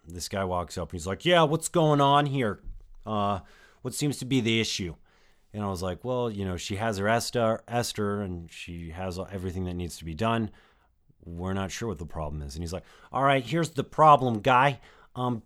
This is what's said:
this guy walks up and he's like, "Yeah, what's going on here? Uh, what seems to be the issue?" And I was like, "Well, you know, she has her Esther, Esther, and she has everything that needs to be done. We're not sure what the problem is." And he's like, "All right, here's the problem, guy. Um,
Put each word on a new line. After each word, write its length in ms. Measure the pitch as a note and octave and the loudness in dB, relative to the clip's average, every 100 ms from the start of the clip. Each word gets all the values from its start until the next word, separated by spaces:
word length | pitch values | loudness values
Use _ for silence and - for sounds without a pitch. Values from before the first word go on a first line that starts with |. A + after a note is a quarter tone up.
| - | -14
this 220 | F2 - | -12 -6
guy 160 | G2+ | -4
walks 340 | F#2+ F2+ E2 - | -2 -2 -4 -6
up 120 | E2 | -8
and 100 | F2+ | -6
he's 80 | E2+ | -6
like, 160 | G2 | -4
"Yeah, 200 | E3+ F3 | 2 4
what's 260 | D#3 D#3+ - | 4 2 0
going 320 | F3 D#3 D3 | 2 4 6
on 240 | C#3 C#3+ D3 | 6 4 4
here? 340 | C3+ A2+ F#2 - - - - - | 0 -2 -4 -10 -16 -16 -14 -6
Uh, 340 | G#2+ G2+ G2 - - - _ | -2 0 -2 -6 -20 -20 _
what 120 | B2+ | -10
seems 240 | - D3 B2+ | -4 -2 -2
to 80 | B2+ | 0
be 160 | C3 | 2
the 180 | A2+ A2+ | 4 2
issue?" 360 | G#2+ - F2+ D2+ _ _ _ _ _ | 2 -2 -4 -8 _ _ _ _ _
And 100 | G#2 | -6
I 60 | G2+ | -4
was 120 | F2+ | -2
like, 220 | F#2 F2 | -4 -4
"Well, 260 | A#2+ B2+ A#2+ | -4 -2 -2
you 140 | G2+ | -2
know, 140 | F#2+ F2 | -4 -4
she 180 | - G2 | -4 -2
has 220 | A2+ G2 | -2 0
her 100 | G2+ | 2
Esther, 560 | A2+ - B2 A2+ A2+ - | 2 2 0 2 0 -2
Esther, 560 | A#2+ A2+ - G#2 G2+ | -4 -2 -2 -2 -2
and 300 | G2 F2 E2 | -4 -6 -10
she 380 | - - E2+ E2+ | -16 -12 -10 -10
has 280 | D#2+ F#2+ F2 F#2 | -8 -6 -6 -8
everything 320 | G2 F#2 F2+ F2+ | -6 -6 -4 -4
that 100 | F2 | -4
needs 220 | F2 - | -6 -8
to 60 | E2 | -8
be 80 | |
done. 380 | D#2 A2+ A2+ G#2+ - _ _ _ _ _ _ | -2 0 0 -2 -8 _ _ _ _ _ _
We're 300 | E2 E2+ F#2 | -14 -8 -4
not 180 | F#2+ F#2+ | -2 -4
sure 160 | - A#2 | -6 -6
what 100 | E2 | -6
the 80 | E2 | -8
problem 360 | E2+ D#2 D2+ | -8 -6 -6
is." 140 | C#2+ D#2 | -8 -8
And 80 | |
he's 100 | E2+ | -8
like, 100 | F2+ - - - | -8 -10 -20 -8
"All 140 | B2+ | 0
right, 220 | C#3 C3+ A2+ | 4 2 2
here's 240 | D#3+ D#3+ | -2 -2
the 160 | - - | -4 -4
problem, 560 | - D#3 C#3+ B2+ A2 | 6 8 8 6 0
guy. 400 | A2+ B2 C#3+ C3+ - - - - | 4 6 6 2 -10 -20 -16 -6
Um, 280 | B2 A#2 | -4 -4